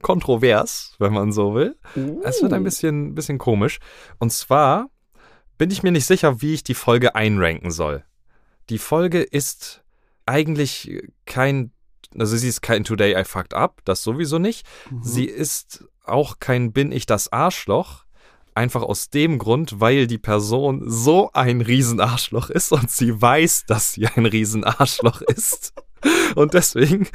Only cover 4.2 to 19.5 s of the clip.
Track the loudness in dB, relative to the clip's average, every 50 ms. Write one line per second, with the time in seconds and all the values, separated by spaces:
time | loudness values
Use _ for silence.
4.2 | -4 -4 -4 -4 -2 2 2 4 4 4 2 0 -2 -6 _ _ _ _ _ _
5.2 | _ _ _ _ _ _ _ -2 -2 -2 -2 0 0 2 2 2 4 2 2 4
6.2 | 4 2 2 2 -2 -4 -4 -4 -4 -6 -6 -2 2 4 4 4 4 2 2 2
7.2 | 2 2 2 2 2 2 0 -2 -6 -6 -4 -4 -4 -4 -4 -6 -10 _ _ _
8.2 | _ _ _ _ _ _ _ _ _ -8 -8 -8 -4 -2 0 0 0 2 0 0
9.2 | -2 -2 -2 -4 -4 -4 -8 -12 -14 -18 -18 _ _ _ _ _ _ _ _ _
10.2 | -6 -2 0 0 0 0 0 -2 -2 -2 -4 -8 -12 -12 -14 -14 -14 -16 -20 _
11.2 | -16 -8 -2 0 0 2 0 0 -2 -6 _ _ _ _ _ _ _ -12 -6 -4
12.2 | -2 0 0 0 -2 -2 -4 -4 -2 -2 0 0 0 -2 0 0 2 2 2 0
13.2 | -2 -4 -6 -8 -8 -6 -6 -4 -4 -6 _ _ -4 -4 -4 -2 -2 -6 -4 -4
14.2 | -4 -2 -2 -2 -2 -2 -4 -6 -12 -20 -20 -20 -18 -14 -12 -10 -8 -6 -4 -4
15.2 | -4 -4 -4 -6 -6 -6 -6 -8 -10 -14 -20 -20 -20 _ _ _ _ -2 0 0
16.2 | 0 -2 -6 -8 -4 -2 0 0 0 0 0 0 -2 0 -2 -4 -2 -2 -2 -2
17.2 | -2 -2 -2 0 0 0 -2 -4 -4 -2 -2 -2 -2 -4 -12 -20 -20 -20 -20 -20
18.2 | _ -20 _ _ _ _ -4 -2 -2 -2 -2 -4 -4 -4 -4 -6 -6 -4 0 2
19.2 | 2 2 0 0 0 0